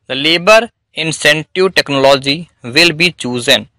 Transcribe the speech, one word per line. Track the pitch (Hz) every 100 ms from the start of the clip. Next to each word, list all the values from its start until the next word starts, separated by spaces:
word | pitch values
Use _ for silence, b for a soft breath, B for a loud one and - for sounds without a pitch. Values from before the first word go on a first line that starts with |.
| -
The | 131 151
labor | 170 180 220 226 _ _ -
incentive | 160 147 151 151 151 185 185 180
technology | 151 139 135 139 135 151 170 _ 120
will | 135 175 151
be | 175 - 127
chosen। | 123 120 117 107